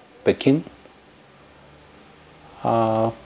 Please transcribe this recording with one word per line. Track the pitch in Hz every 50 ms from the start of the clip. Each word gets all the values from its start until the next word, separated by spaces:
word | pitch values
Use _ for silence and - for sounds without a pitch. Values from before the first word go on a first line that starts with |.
| - - - - -
Пекин. | - - - - 135 135 160 175 - - - - - - - - - - - - - - - - - - - - - - - - - - - - - - - - - - - - - - - -
А, | 120 117 113 113 110 110 110 110 113 - - -